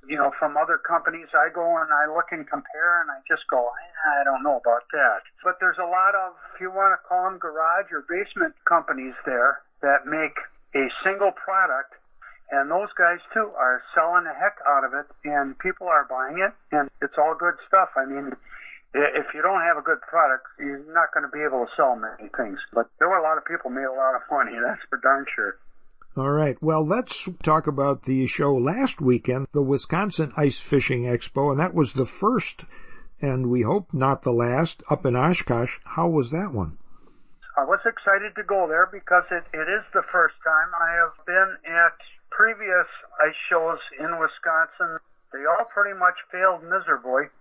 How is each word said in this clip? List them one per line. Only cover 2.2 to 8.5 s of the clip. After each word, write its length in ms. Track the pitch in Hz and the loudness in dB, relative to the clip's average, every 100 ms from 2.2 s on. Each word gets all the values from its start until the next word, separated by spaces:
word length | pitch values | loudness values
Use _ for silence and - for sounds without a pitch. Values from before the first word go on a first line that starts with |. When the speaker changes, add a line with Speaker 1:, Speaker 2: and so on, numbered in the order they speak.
| 165 | -4
Speaker 1:
and 160 | 165 143 | -8 -8
compare, 540 | 143 - 151 170 175 | -8 -8 -2 0 2
and 100 | 156 | -2
I 80 | 135 - | -8 -4
just 200 | 139 - | -4 0
go, 220 | 135 120 - - - 156 | 0 0 -6 -16 -4 0
"I 160 | 143 | 2
don't 200 | 139 131 | 2 0
know 120 | 143 131 | 0 0
about 280 | 120 117 - | 2 2 0
that." 300 | 151 131 98 - _ | 0 2 0 -6 _
But 160 | 180 175 | -6 0
there's 180 | 185 180 | -2 0
a 80 | 175 | -2
lot 300 | 180 190 196 | 2 2 2
of, 200 | 185 180 - | -4 -10 -20
if 80 | - | -10
you 100 | 185 | -8
wanna 260 | 190 196 185 | 2 2 2
call 280 | - 180 185 | 0 0 0
them 140 | 185 | -4
garage 520 | 170 151 160 180 196 | -8 -2 0 0 -2
or 100 | 160 | -8
basement 540 | 135 175 202 - - | -6 -6 -6 -2 -4